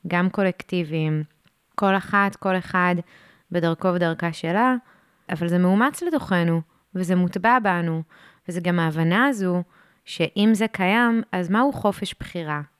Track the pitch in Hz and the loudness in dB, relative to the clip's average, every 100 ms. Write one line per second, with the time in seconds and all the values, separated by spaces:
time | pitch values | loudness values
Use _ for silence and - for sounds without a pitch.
0 | 175 175 180 190 196 175 - 185 160 160 | -2 0 0 2 0 -2 -6 -4 -2 -2
1 | 156 156 156 _ _ _ _ - 196 190 | 0 -2 -4 _ _ _ _ -2 0 0
2 | - 202 202 196 196 185 175 185 180 180 | 0 0 0 0 -2 -2 -2 0 2 0
3 | - - - _ _ 175 165 165 185 180 | -4 -18 -20 _ _ -2 0 0 0 2
4 | 170 165 170 160 165 185 247 254 _ _ | 0 0 -4 -4 -2 0 2 0 _ _
5 | _ _ _ 160 170 175 180 196 254 294 | _ _ _ -4 0 2 4 4 2 0
6 | 349 311 - 180 170 165 160 _ _ 185 | -4 -4 0 0 2 0 -4 _ _ -8
7 | 180 185 180 190 220 254 208 175 170 160 | 0 0 0 0 2 2 2 -2 -2 -4
8 | 160 - - _ - 175 175 175 160 156 | -6 -16 -20 _ -10 -4 0 2 0 2
9 | 165 185 269 240 190 180 175 _ _ _ | 2 4 2 0 0 -2 -4 _ _ _
10 | - - 160 - 214 220 220 - 185 220 | -18 -4 -4 2 2 4 0 0 0 2
11 | 240 226 - 185 175 208 269 277 208 190 | 2 0 -2 -6 0 0 0 0 -2 -2
12 | 202 - - 175 156 147 147 _ | -8 -10 -12 -10 -6 -6 -8 _